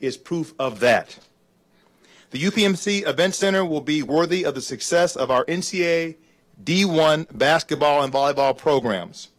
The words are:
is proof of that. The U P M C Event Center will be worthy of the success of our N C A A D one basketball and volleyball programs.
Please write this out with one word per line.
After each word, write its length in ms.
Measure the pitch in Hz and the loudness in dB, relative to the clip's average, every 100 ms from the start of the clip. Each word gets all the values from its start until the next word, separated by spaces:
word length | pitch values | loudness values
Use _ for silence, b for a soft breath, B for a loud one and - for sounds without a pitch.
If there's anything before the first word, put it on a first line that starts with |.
is 160 | 131 123 | -6 -6
proof 380 | - 170 151 - | -6 -6 -6 -4
of 220 | 131 101 | -6 2
that. 380 | 120 104 - - _ _ _ _ _ b b b b b b | 2 2 0 -18 _ _ _ _ _ b b b b b b
The 80 | 131 | -4
U 120 | 190 | -2
P 140 | 226 | 0
M 100 | 202 | 0
C 260 | 175 202 202 | 0 -2 -2
Event 300 | 160 131 185 | -2 0 0
Center 320 | - 196 190 180 | 0 0 0 0
will 160 | 151 | -4
be 200 | 135 151 | -2 -2
worthy 400 | 131 156 170 180 | 0 0 2 0
of 120 | 156 | -2
the 80 | 131 | -4
success 540 | - 127 - 170 175 - | -10 -8 0 2 2 -2
of 140 | 131 | 0
our 140 | 127 143 | 0 0
N 120 | 175 | -4
C 240 | - 185 | -4 -2
A 220 | 170 165 165 | 0 0 -2
A 100 | 160 b b b - | -10 b b b -12
D 220 | 139 180 202 | -2 0 2
one 400 | 160 156 156 160 | 4 4 2 -2
basketball 720 | 117 139 160 - 143 147 147 | 0 2 2 0 0 2 2
and 60 | 135 | 0
volleyball 460 | 135 143 135 135 131 | 0 0 2 0 0
programs. 720 | 156 139 117 95 85 - - | 0 2 0 -4 -6 -16 -20